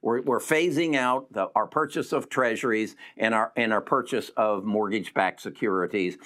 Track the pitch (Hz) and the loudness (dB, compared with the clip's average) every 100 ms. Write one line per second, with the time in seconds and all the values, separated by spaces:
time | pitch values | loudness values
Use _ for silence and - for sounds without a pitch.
0 | - 120 131 117 - 156 175 147 170 139 | -2 0 0 0 2 2 2 2 2 2
1 | 127 131 - 107 95 107 104 156 151 120 | 2 0 -2 -4 0 0 0 0 -2 -2
2 | - 147 113 - 120 110 123 110 107 - | -2 -4 -2 0 0 0 0 0 0 -6
3 | - - 110 113 110 - 113 104 - 135 | -18 -2 2 2 0 0 0 0 2 0
4 | - 123 - - 110 104 104 104 104 107 | 0 -4 -2 0 0 0 0 0 0 -2
5 | - - 92 - 101 - 113 95 87 104 | -2 0 0 -2 -12 -4 0 0 0 0
6 | 90 - | -2 -4